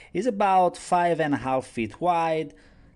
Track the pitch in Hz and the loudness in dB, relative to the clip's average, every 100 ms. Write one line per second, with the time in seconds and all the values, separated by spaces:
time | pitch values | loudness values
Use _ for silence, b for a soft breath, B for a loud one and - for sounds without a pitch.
0 | B 170 247 202 202 185 175 170 - 180 | B -4 -2 0 2 4 4 0 -2 0
1 | 175 160 151 131 127 131 - - 107 - | 2 0 0 -2 -2 -4 -4 -6 -6 -2
2 | 175 170 165 160 147 b b b b | 0 0 0 -2 -6 b b b b